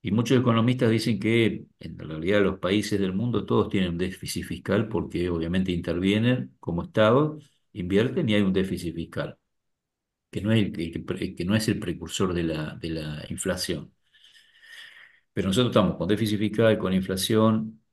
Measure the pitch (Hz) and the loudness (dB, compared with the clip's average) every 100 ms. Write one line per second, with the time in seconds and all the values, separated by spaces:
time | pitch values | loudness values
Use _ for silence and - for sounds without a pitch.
0 | - 107 117 131 123 113 117 127 120 110 | 0 0 4 4 4 4 2 2 2 2
1 | 117 101 104 117 107 - - _ 82 82 | 0 0 2 4 2 0 -12 _ -16 -14
2 | 78 78 85 104 95 95 90 104 101 101 | -10 -6 0 2 2 0 0 0 0 -2
3 | 95 95 120 113 - 117 101 98 92 85 | 0 0 -2 -2 0 0 2 0 0 -2
4 | 92 - - - - 82 - 98 113 85 | -4 -6 -8 -8 -6 -8 0 0 0 -4
5 | 78 87 90 85 82 95 95 87 87 85 | -4 -4 -2 -2 0 0 0 -2 -2 0
6 | 95 104 120 127 131 _ - 85 - - | 0 2 2 0 -4 _ -6 -6 -2 4
7 | 107 127 151 156 - _ _ 104 87 98 | 6 6 2 -4 -18 _ _ -10 0 2
8 | 123 127 131 104 98 95 92 85 85 80 | 2 0 2 2 2 2 0 -4 -6 -8
9 | 80 - 73 - _ _ _ _ _ _ | -8 -8 -8 -10 _ _ _ _ _ _
10 | _ _ _ 101 104 113 95 - 82 80 | _ _ _ -6 2 2 2 -2 -6 -6
11 | - - 95 - 87 110 110 101 - 78 | -6 -6 -6 -4 -2 0 0 -2 -4 -8
12 | 82 - 95 87 82 78 76 78 82 80 | -8 -2 -2 0 -2 -4 -8 -10 -8 -8
13 | 78 76 - 95 95 87 - 80 - _ | -8 -10 -10 -6 -4 -4 -4 -6 -8 _
14 | _ _ _ _ _ _ - - - - | _ _ _ _ _ _ -20 -20 -20 -20
15 | - _ _ - 95 104 120 117 92 - | -20 _ _ -4 0 2 4 4 4 0
16 | 85 104 110 104 107 110 113 107 92 95 | 0 2 2 0 -2 4 4 4 2 0
17 | 92 95 - 110 110 110 110 - _ | 0 -4 2 4 4 2 -2 -10 _